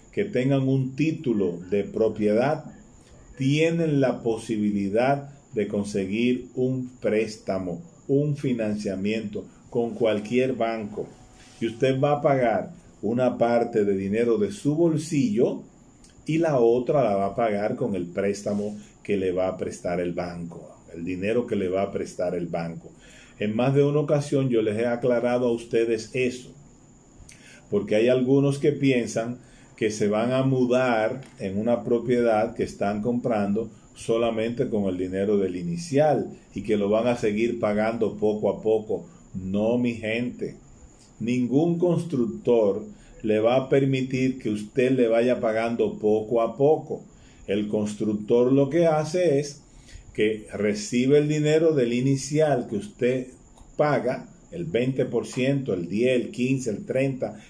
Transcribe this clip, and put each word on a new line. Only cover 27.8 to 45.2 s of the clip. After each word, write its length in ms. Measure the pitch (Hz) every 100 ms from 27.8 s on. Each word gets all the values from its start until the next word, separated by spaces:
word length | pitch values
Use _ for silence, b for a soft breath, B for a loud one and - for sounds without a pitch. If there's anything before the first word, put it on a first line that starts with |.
| 101
hay 140 | 107 120
algunos 500 | 127 127 139 139 139
que 140 | 160
piensan 640 | - 139 123 104 113 117 123 B B B
que 160 | - 110
se 180 | 104 104
van 240 | 107 120
a 100 | 131
mudar 800 | 135 131 120 127 127 110 110 131 - -
en 180 | 98 98
una 260 | 113 117
propiedad 720 | - 117 117 120 117 107 117
que 100 | -
están 360 | 98 - 101 104
comprando 720 | 120 120 117 107 101 107 110 B B
solamente 760 | - - 113 117 110 117 120 110
con 160 | 107
el 140 | 98 90
dinero 400 | 92 95 101 101
del 180 | 95 90
inicial 800 | 87 85 - 135 156 123 - B B
y 80 | 107
que 140 | 104 104
lo 140 | 101
van 160 | 107 120
a 100 | 120
seguir 420 | 110 104 117 117
pagando 600 | 107 104 110 117 101 -
poco 320 | 104 104 107
a 100 | 90
poco. 460 | 107 110 107 90 B B B
No, 460 | 95 95 101 110 123
mi 160 | 123
gente, 600 | 107 107 117 123 104 90 - - - - B B -
ningún 580 | 113 127 120 139 170 170
constructor 1080 | 180 160 - 131 113 - 127 120 101 98 - B B B
le 200 | 107 107
va 160 | 113 131
a 120 | 131
permitir 680 | 139 139 131 131 135 131 -
que 100 | 107
usted 440 | 104 107 123 127
le 160 | 127 113
vaya 320 | 117